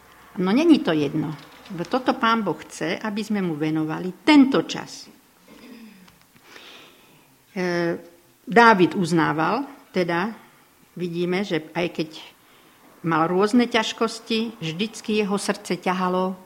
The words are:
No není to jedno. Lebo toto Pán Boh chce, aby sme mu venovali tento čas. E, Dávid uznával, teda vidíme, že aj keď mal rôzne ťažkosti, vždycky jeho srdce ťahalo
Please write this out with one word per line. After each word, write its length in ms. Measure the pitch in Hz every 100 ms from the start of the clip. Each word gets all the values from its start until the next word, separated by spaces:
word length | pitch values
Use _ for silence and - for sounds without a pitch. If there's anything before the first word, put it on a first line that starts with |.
| - - - -
No 80 | 185
není 320 | 233 339 269
to 80 | -
jedno. 480 | 160 143 156 147 147 - - -
Lebo 160 | 175 175
toto 320 | 262 262 254
Pán 240 | 226 226
Boh 160 | 196 151
chce, 400 | - - 156 190
aby 240 | 220 208
sme 240 | 208 208 180
mu 80 |
venovali 720 | 147 156 156 156 160 180 - -
tento 400 | 302 262 196 -
čas. 400 | - - - - - _ _ - - 240 226 220 190 180 - _ _ - - - - - - - - _ _ _
E, 400 | 196 180 175 170 175 - - _ _
Dávid 560 | - 202 233 202 165 208
uznával, 720 | 165 170 151 151 165 226 277 - -
teda 400 | 185 175 170 208 214 - _ _ _ _ -
vidíme, 480 | 180 170 175 180
že 160 | 202 160 156 170
aj 120 | 170
keď 180 | - 156 - - - _ - - - - -
mal 240 | 165 160 160
rôzne 400 | 180 208 247 240
ťažkosti, 960 | 240 220 - 226 - - 226 226 -
vždycky 560 | 160 160 220 - - 214
jeho 160 | 202 202
srdce 400 | - 202 - 180
ťahalo 640 | 190 185 185 180 185 185